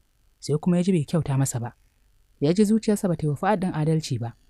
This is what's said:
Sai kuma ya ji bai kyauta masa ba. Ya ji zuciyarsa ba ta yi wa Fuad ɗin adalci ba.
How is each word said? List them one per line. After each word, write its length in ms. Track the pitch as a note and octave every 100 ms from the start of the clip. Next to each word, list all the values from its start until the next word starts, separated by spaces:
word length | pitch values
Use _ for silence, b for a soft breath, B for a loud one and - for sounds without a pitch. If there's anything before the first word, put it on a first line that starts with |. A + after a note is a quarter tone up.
| _ _ _ _
Sai 180 | - D3+
kuma 200 | F3+ F3
ya 60 |
ji 80 | F3+
bai 140 | F3+ C#3
kyauta 320 | E3+ C#3+ C3+
masa 220 | C3+ A#2
ba. 140 | A#2 - _ _ _ _ _ -
Ya 120 | C#3+
ji 120 | F3+ G#3
zuciyarsa 420 | A3 G#3+ G3+ F#3
ba 80 | D#3+
ta 80 |
yi 60 | D3+
wa 60 | C#3
Fuad 240 | F#3+ G#3
ɗin 120 | F#3
adalci 440 | D#3 D#3 D#3 - A#2+
ba. 140 | A#2 -